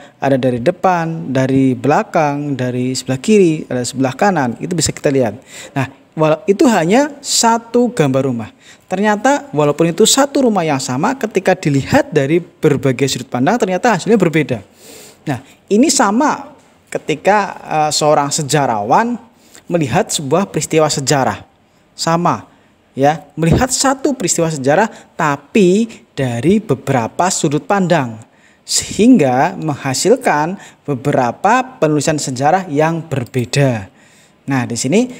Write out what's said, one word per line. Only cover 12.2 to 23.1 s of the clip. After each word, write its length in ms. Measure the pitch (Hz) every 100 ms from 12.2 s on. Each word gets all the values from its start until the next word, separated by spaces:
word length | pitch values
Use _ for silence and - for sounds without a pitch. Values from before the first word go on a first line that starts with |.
| 139 175
berbagai 720 | 175 - 156 135 135 117 135
sudut 160 | 123 -
pandang, 240 | 127 143
ternyata 400 | 240 196 180 247
hasilnya 240 | 185 180 220
berbeda. 400 | 170 160 139 113 - _ - - - -
Nah, 160 | - 120 - _ -
ini 160 | 202 320
sama 640 | - 202 220 294 170 - - _ _ -
ketika, 640 | 147 - 139 185 208 196 -
eh, 280 | - 156 151
seorang 320 | - 151 151 143
sejarawan 880 | 151 143 156 131 107 104 175 233 240 - _ _ - -
melihat 320 | 170 131 156 -
sebuah 400 | - 135 165 196
peristiwa 400 | 156 - 156 151
sejarah. 560 | - 135 147 117 98 - _ _ _ _
Sama, 480 | - 165 170 175 113 - _ _ _ _
ya, 320 | - 139